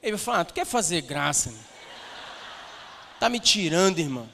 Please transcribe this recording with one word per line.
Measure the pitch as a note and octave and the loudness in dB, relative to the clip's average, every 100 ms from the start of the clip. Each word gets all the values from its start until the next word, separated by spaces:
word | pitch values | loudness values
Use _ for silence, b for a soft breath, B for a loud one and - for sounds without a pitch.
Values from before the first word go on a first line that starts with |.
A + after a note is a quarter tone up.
Ele | A3+ | -2
vai | G#3+ | -2
falar, | - A3 | 2 2
"Ah, | E3+ | 2
tu | |
quer | - | -2
fazer | F#4 B3 F3 E3+ | 0 0 2 0
graça, | C#3 C#3+ C#3+ C#3+ B2+ | -2 0 2 2 -2
né? | A2 A2 - - - - - - - - - - - - - - - | -6 -18 -20 -18 -16 -16 -14 -14 -14 -14 -16 -16 -16 -18 -18 -20 0
Tá | A3+ | 0
me | A#3+ | 2
tirando, | - G#3 F3 D#3+ F#3+ F3 | 2 4 4 6 6 4
irmão. | D3+ B2+ A2+ | 0 -2 -8